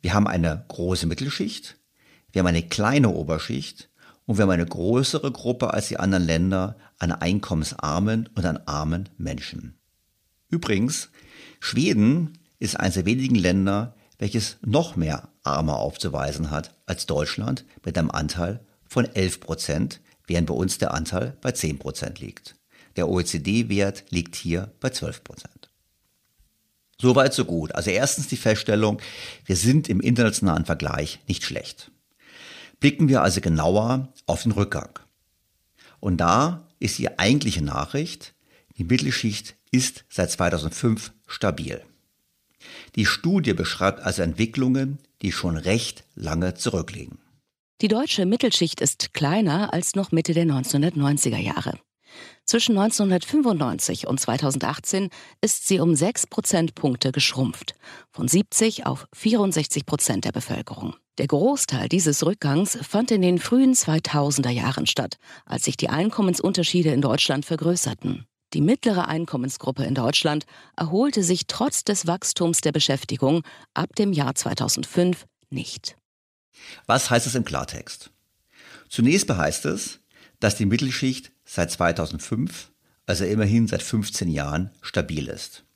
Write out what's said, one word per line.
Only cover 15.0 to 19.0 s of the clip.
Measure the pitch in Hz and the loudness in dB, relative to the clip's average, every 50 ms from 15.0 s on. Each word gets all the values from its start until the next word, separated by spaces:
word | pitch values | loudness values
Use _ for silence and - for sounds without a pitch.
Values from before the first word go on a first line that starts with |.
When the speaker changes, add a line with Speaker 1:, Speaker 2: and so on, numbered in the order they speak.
| 82 78 76 - - - _ _ _ | -2 -2 -2 -4 -8 -12 _ _ _
Speaker 1:
Arme | - 71 69 80 78 73 | -2 -2 0 0 0 0
aufzuweisen | 58 50 71 82 - - 92 69 71 69 71 73 73 80 73 | 0 -2 -4 -4 -4 -6 -6 -4 -2 -4 -4 -4 -4 -4 -4
hat | 73 73 78 - _ _ _ | -2 -4 -6 -6 _ _ _
als | - 90 - - | -8 -8 -8 -4
Deutschland | - 80 71 76 76 - - 104 120 131 131 - _ _ - _ | -4 -2 -2 -2 -2 -4 -4 -4 -4 -4 -4 -6 _ _ -12 _
mit | 90 80 87 | -4 -2 0
einem | 82 76 | 0 0
Anteil | - - 80 78 - 85 85 90 104 117 - _ _ _ _ | 0 -2 -4 -4 -4 -4 -4 -4 -4 -8 -12 _ _ _ _
von | _ - 131 | _ 0 0